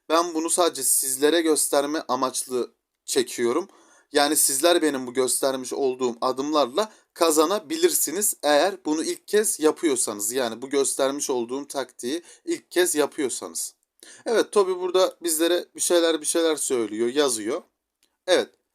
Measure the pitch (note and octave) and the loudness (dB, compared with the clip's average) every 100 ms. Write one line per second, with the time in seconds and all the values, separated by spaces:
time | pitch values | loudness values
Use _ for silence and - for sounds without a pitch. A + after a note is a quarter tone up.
0 | - D#3+ F3 D#3+ E3 F3+ E3+ C3+ B2+ - | -2 0 0 -2 -2 2 0 0 -2 -2
1 | C3+ C3 D3 E3+ D#3+ D3 - C#3+ C#3+ D#3 | -2 2 2 4 2 0 2 0 0 -4
2 | - B2+ C3 - - B2 A2+ _ _ _ | -4 -2 -2 -4 -6 -6 -6 _ _ _
3 | - C#3+ A#2 - A#2+ C#3 F#3+ _ _ _ | -4 -2 0 0 0 0 -4 _ _ _
4 | _ C#3+ C#3+ D3+ - C3+ E3+ F3 D#3 C3+ | _ 2 2 2 0 2 4 4 2 0
5 | B2+ B2 B2+ - C#3 C3 B2+ C3+ C3+ B2+ | -4 -2 0 0 -2 -2 -4 -2 -2 0
6 | B2+ A#2 B2+ B2+ D3 D3+ B2 D3+ G#3+ - | -2 -2 -4 -2 0 0 0 -2 -4 -6
7 | _ - E3 D3+ D#3 G#3 C#3 D#3+ F3 D3+ | _ 0 2 4 2 0 -4 0 2 2
8 | - F3 G#3 - D3 D3 F3+ F#3+ D3+ D#3 | -2 -2 -4 -2 2 4 2 -2 -4 -2
9 | D#3 F3 - G#3 G#3+ - D3+ D3 E3 A#2+ | -4 -8 -2 0 0 2 2 2 0 0
10 | - G#2 G2+ B2+ A#2+ A2+ C3+ C#3 C3 - | -2 -4 -4 -2 -4 -6 -4 -2 0 0
11 | C3+ C#3+ C#3 B2+ A#2 C3+ C#3+ C#3+ B2+ - | -2 -2 -4 -2 -4 -6 -8 -8 -8 -8
12 | C3 E3 - - - E3+ - F3 F3+ D3 | -8 -8 -10 -14 -8 -8 -4 0 2 2
13 | C#3+ - B2+ - F#2 E2 - - _ _ | 0 0 -4 -4 -10 -10 -10 -12 _ _
14 | - - - A3 D#3 G#3+ F#3 F#3 F3+ F#3 | -20 -12 -2 0 2 2 2 0 0 2
15 | F#3 - E3+ D#3 E3+ F3 - D#3 - F3 | 2 0 -4 0 2 0 -4 -4 2 2
16 | E3 D#3 D3+ E3+ E3 D3 - B2+ G#2+ G#2+ | 2 0 -2 0 0 0 -2 -2 -2 -2
17 | A#2+ C#3 C#3+ A2+ G#2 D#3+ - _ _ _ | -2 2 0 0 -4 -6 -10 _ _ _
18 | _ _ - D#3+ G2+ _ _ | _ _ 0 2 0 _ _